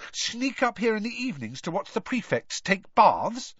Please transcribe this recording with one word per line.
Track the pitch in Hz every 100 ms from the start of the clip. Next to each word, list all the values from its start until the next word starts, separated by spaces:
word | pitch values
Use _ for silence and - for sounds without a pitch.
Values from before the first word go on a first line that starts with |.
| -
sneak | - - 226 269 240
up | 247 226
here | 233 220
in |
the | 214
evenings | 233 254 156 113 127
to | -
watch | 170 190
the | -
prefects | - 254 - 120 - -
take | - 190 -
baths? | - 208 92 123 233 - -